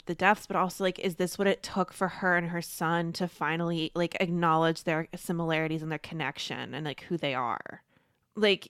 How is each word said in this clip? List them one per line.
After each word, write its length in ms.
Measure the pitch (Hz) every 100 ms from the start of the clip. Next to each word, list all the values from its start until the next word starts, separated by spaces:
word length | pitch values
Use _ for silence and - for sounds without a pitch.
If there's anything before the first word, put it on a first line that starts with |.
| -
the 80 | 170
deaths, 300 | 190 208 -
but 100 | 190
also, 260 | 180 -
like, 160 | 190 180
is 160 | 196 165
this 220 | 180 -
what 100 | 196
it 160 | 190
took 300 | - - 180
for 140 | - 185
her 260 | - 190 175
and 120 | 170
her 120 | 170
son 520 | - - 165 170 170
to 140 | 165 180
finally, 600 | - 147 165 170 165 160 170
like, 220 | 170 -
acknowledge 640 | 180 175 170 160 165 165
their 240 | - 156 160 175
similarities 680 | - 170 165 160 160 160
and 80 | 156
their 80 | 156
connection 760 | - 165 139 - - 127 120
and, 120 | 127 151
like, 160 | -
who 140 | - 170
they 160 | 143
are? 480 | 127 120 - - - _ _ _ _ _ -
Like, 320 | 208 185 -